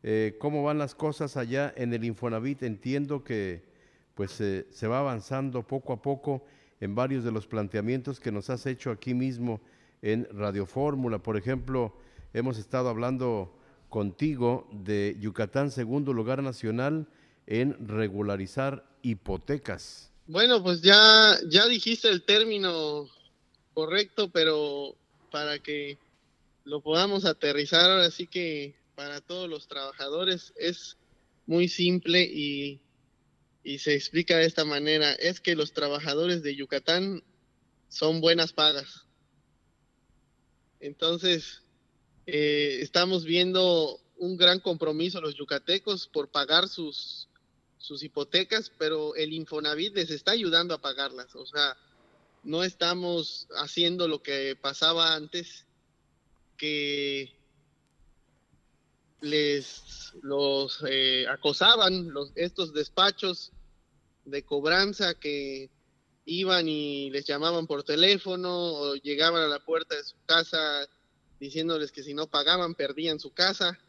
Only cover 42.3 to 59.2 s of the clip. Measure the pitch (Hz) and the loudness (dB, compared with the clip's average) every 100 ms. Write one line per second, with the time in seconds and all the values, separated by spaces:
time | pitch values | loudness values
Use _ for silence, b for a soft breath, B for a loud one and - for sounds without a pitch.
42.3 | 147 147 147 147 131 143 175 180 185 160 | 2 4 4 2 0 0 0 2 0 0
43.3 | 170 180 185 185 170 151 - _ - 180 | 2 2 4 4 4 2 -4 _ -8 -6
44.3 | 185 175 185 190 165 160 156 175 180 156 | 4 4 4 0 -2 -2 0 -2 -4 -6
45.3 | 147 143 143 - 190 214 190 - 156 139 | -8 -6 -4 -2 -2 -2 -6 -4 -6 -2
46.3 | 147 139 160 190 - 156 143 - - - | -2 2 2 2 -6 -10 -10 -12 -14 -16
47.3 | _ _ _ _ _ - 147 151 - 143 | _ _ _ _ _ -14 -12 -8 -6 0
48.3 | 175 185 220 220 _ 156 156 151 156 156 | 0 2 -2 -4 _ -2 0 -2 -2 -4
49.3 | 160 156 151 151 151 202 196 165 151 - | -4 -6 -4 -2 -2 -2 -2 -2 -2 0
50.3 | 226 190 165 175 160 143 131 139 127 127 | 0 2 2 2 -4 -6 -6 -6 -8 -16
51.3 | 131 131 147 143 127 _ _ _ _ _ | -16 -8 0 0 -2 _ _ _ _ _
52.3 | _ - 160 185 - 170 180 180 170 156 | _ -6 -2 -2 -2 -2 0 -2 -4 -4
53.3 | - - - 147 - 170 180 170 147 - | -10 -12 -10 -8 0 0 2 -2 -2 -4
54.3 | 139 135 135 139 139 160 165 165 156 151 | -4 -4 -4 -6 0 0 2 2 0 -4
55.3 | 175 170 - _ _ _ _ _ _ _ | -8 -10 -16 _ _ _ _ _ _ _
56.3 | _ _ - 151 151 143 143 143 139 131 | _ _ -8 -4 -2 -2 -2 -2 -4 -8
57.3 | _ _ _ _ _ _ _ _ _ _ | _ _ _ _ _ _ _ _ _ _
58.3 | _ _ _ _ _ _ _ _ _ | _ _ _ _ _ _ _ _ _